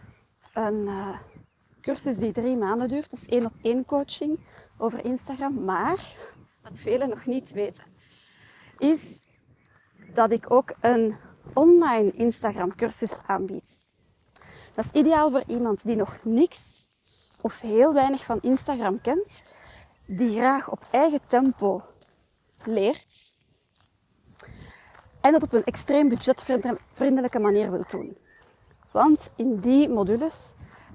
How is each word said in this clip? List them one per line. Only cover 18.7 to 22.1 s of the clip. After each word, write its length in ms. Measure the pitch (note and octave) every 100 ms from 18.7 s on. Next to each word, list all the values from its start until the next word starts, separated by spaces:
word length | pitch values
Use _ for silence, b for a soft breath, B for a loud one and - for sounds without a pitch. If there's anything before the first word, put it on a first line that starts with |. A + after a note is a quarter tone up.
| C4+ G#3 G#3
kent, 420 | - E4 G#4 - B B B B B B -
die 300 | F#3+ A#3+ G#3+
graag 360 | B3+ C#4 -
op 160 | - -
eigen 280 | B3+ D#4+ D4 -
tempo 540 | B3 C4+ - G3+ F#3 - _ _